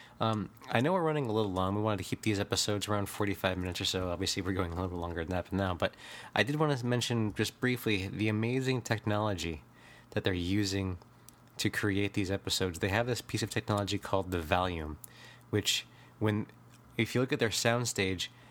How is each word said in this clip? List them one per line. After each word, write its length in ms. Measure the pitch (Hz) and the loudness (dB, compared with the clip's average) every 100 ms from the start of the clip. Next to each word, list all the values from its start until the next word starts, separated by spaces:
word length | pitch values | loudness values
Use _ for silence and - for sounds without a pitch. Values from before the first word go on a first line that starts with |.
| - - | -14 -2
Um, 300 | 113 110 92 - - | 0 0 -4 -10 -2
I 100 | 113 | 2
know 120 | 139 | 2
we're 100 | 185 | 2
running 240 | 160 151 127 | 2 0 2
a 60 | |
little 180 | 107 104 | 2 2
long. 240 | 92 92 | 2 0
We 80 | 101 | 2
wanted 140 | 107 104 | 0 0
to 60 | 92 | -2
keep 140 | - | -2
these 160 | 113 101 | 0 0
episodes 480 | 104 - - 104 98 | 0 0 0 0 0
around 200 | 104 98 | 0 -2
forty-five 500 | - 104 92 95 90 | -2 0 2 0 2
minutes 220 | 90 87 | -2 -2
or 40 | |
so. 240 | 95 92 92 | 0 0 -2
Obviously, 300 | 87 95 - | -2 -2 -2
we're 120 | 92 | -2
going 200 | 95 87 | 0 -2
a 80 | 85 | -2
little 180 | 92 87 | -2 -2
longer 240 | 85 85 | -4 -4
than 80 | 82 | -2
that 180 | 90 - | -2 -2
now, 220 | 95 95 | 0 0
but 180 | 87 98 - - - - | 0 -2 -2 -16 -16 -4
I 100 | - | 0
did 120 | 107 151 | 0 2
wanna 220 | 156 135 | 2 2
mention 500 | 123 123 - 120 107 | 2 0 2 2 0
just 240 | 95 107 - | 0 -2 0
briefly 480 | 127 123 - 101 98 | -2 0 0 0 -2
the 220 | 92 110 | 0 0
amazing 540 | 107 117 127 131 127 | 2 0 0 0 0
technology 800 | - 110 - 104 107 95 82 78 - - - - - | 0 0 2 0 2 0 -4 -6 -10 -20 -20 -20 -6
that 100 | - | -2
they're 100 | 101 | 0
using 680 | 92 87 101 101 98 95 87 - - - - - - | 0 2 2 2 0 -2 -6 -12 -20 -20 -20 -16 -2
to 120 | 110 | -2
create 440 | - 104 98 101 | 0 0 2 0
these 160 | - 95 | 0 0
episodes, 480 | 98 - - 95 85 | -2 -2 0 0 0
they 100 | 101 | 0
have 180 | 101 120 | 2 2
this 140 | 117 | -2
piece 220 | - 113 | -4 -4
of 80 | 113 | -2
technology 480 | - - 104 101 101 | -2 0 0 0 -2
called 320 | - 98 92 | 0 -2 0
the 100 | 90 | -2
Volume, 560 | 78 90 92 85 76 76 - - - - - | 2 2 2 -2 -6 -8 -14 -20 -20 -20 -2
which 360 | 104 - - - - - - | -2 0 -2 -4 -18 -16 -2
when, 280 | 107 107 - - - - - - | 0 0 -2 -12 -20 -20 -10 -2
if 180 | 110 | 0
you 60 | 123 | 2
look 120 | 123 | 0
at 60 | 127 | 2
their 120 | 113 | 0
soundstage, 800 | - 120 120 120 - 95 92 - - - | 2 2 2 0 0 0 0 -6 -10 -20